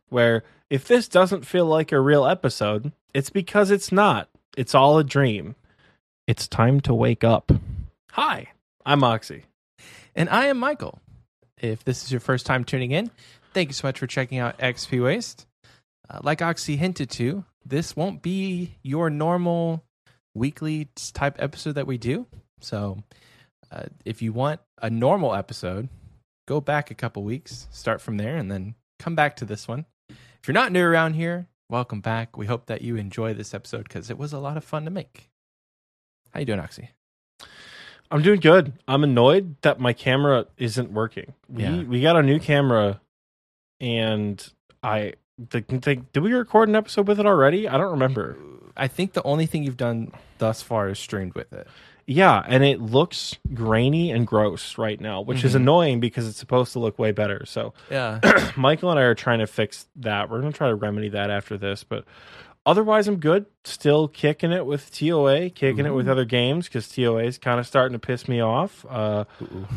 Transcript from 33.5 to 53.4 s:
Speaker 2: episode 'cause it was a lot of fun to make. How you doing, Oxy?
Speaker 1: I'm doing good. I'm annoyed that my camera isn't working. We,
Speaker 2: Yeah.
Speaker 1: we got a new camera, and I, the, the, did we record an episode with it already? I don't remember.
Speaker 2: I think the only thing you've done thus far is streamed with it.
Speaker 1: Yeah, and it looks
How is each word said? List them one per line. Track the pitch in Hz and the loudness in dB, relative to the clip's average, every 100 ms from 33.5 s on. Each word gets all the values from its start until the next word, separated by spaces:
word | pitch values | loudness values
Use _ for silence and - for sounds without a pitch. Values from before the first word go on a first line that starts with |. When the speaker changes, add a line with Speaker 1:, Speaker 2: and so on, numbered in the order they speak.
Speaker 2:
episode | 98 - 113 107 | -14 -12 -12 -12
'cause | - 107 | -14 -12
it | 120 | -10
was | 147 | -10
a | 143 | -10
lot | 139 151 | -8 -10
of | |
fun | - 156 | -8 -8
to | 156 | -8
make. | 190 - - _ _ _ _ _ _ _ _ _ _ _ | -10 -12 -18 _ _ _ _ _ _ _ _ _ _ _
How | - | -10
you | 135 | -6
doing, | 101 | -6
Oxy? | 76 - - _ _ _ _ _ - - - - - - - | -8 -14 -20 _ _ _ _ _ -20 -20 -20 -20 -20 -20 -4
Speaker 1:
I'm | 151 | 2
doing | 160 208 | 4 6
good. | 156 185 139 - - | 8 8 6 -4 -2
I'm | 139 | 0
annoyed | 147 123 123 185 185 143 | 4 6 6 6 2 -2
that | 160 135 | 0 2
my | 127 | 0
camera | 117 131 131 143 127 107 - | -2 0 2 2 2 0 -6
isn't | 120 107 113 | -6 -4 -4
working. | 104 110 - - - - | -4 -6 -8 -16 -18 -14
We, | 120 | -6
Speaker 2:
Yeah. | 104 175 | -4 -4
Speaker 1:
we | 131 123 | -2 2
got | 151 | 4
a | 170 | 6
new | 139 147 | 6 4
camera, | 151 143 139 113 101 101 _ _ _ _ _ _ _ - | 2 2 4 4 2 0 _ _ _ _ _ _ _ -10
and | 127 117 110 107 104 98 - _ _ _ | -4 -2 0 -2 -2 -6 -12 _ _ _
I, | 113 107 104 - _ - | -4 -4 -4 -10 _ -20
the, | 120 120 | -8 -8
the, | - 131 147 131 | -6 -4 -2 -4
did | 127 143 | -4 -2
we | 190 | 0
record | 247 226 220 220 | 0 2 4 4
an | 214 | 2
episode | 214 - 202 | 0 0 2
with | 208 | 2
it | 208 | 4
already? | 185 135 180 214 | 6 6 4 0
I | 135 | 0
don't | 190 | 0
remember. | 151 131 127 71 67 73 67 - - | 0 0 0 -6 -8 -18 -20 -16 -6
Speaker 2:
I | 131 | -6
think | - 185 | -4 -4
the | 180 | -4
only | 139 151 160 | -2 0 0
thing | 160 | -2
you've | 143 123 | -4 -4
done | 123 113 113 - - - | -2 -2 -6 -12 -16 -4
thus | 110 110 | -2 -2
far | - 113 98 | -4 -2 -2
is | 98 | -4
streamed | - 104 92 | -8 -6 -6
with | - - | -10 -12
it. | - - - - _ - | -14 -18 -20 -20 _ -2
Speaker 1:
Yeah, | 139 190 107 - | 6 8 6 6
and | 131 | 4
it | 139 135 | 6 2
looks | 110 127 175 - - - | 2 2 2 -2 -10 -8